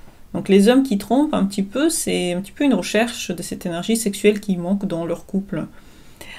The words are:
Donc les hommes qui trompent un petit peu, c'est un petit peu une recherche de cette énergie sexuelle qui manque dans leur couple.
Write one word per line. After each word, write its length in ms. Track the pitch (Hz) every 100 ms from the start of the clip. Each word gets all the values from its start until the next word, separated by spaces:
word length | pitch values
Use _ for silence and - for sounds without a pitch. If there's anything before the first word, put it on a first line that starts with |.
| - - -
Donc 140 | 180 196
les 200 | 196 202
hommes 140 | 262
qui 160 | 269 202
trompent 360 | - 254 302
un 100 | 190
petit 180 | 196 -
peu, 280 | 196 254 320
c'est 420 | - - 180 180
un 80 | 175
petit 100 | 196
peu 140 | -
une 100 | 285
recherche 560 | 208 - 214 240 - -
de 120 | 170
cette 240 | 175 - 180
énergie 300 | 170 185 226
sexuelle 440 | 208 196 208 208
qui 160 | 202 180
manque 280 | 175 202
dans 220 | 196 165 170
leur 200 | 170 -
couple. 400 | 196 196 160 - - - - - - -